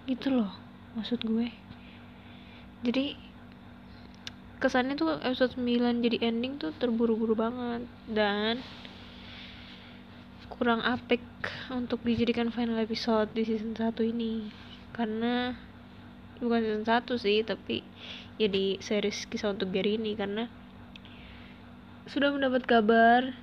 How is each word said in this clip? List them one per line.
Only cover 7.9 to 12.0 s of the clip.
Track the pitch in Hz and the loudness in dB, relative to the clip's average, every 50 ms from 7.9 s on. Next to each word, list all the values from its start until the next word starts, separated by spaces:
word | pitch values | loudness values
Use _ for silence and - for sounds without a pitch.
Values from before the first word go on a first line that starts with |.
| - - - - | -14 -16 -10 -4
dan | 226 214 214 208 202 208 214 220 233 254 254 - - - - - - - - - - - - - - - - - - - - - - - - - - - - - - - - - - - - - 226 - | 2 2 4 4 4 2 2 0 0 -2 -4 -10 -14 -14 -14 -16 -16 -16 -16 -16 -16 -16 -16 -16 -14 -14 -14 -16 -16 -16 -16 -16 -18 -18 -18 -18 -18 -18 -18 -18 -18 -18 -18 -18 -18 -18 -14 -14 -4 0
kurang | - 247 233 226 - | 2 2 2 2 2
apik | 226 247 240 - - 240 240 - - - - - - - - - - | 0 0 -2 0 0 0 0 0 -8 -12 -8 -8 -8 -8 -8 -10 -6
untuk | 254 254 247 240 247 233 | -4 -4 -2 -2 -2 -2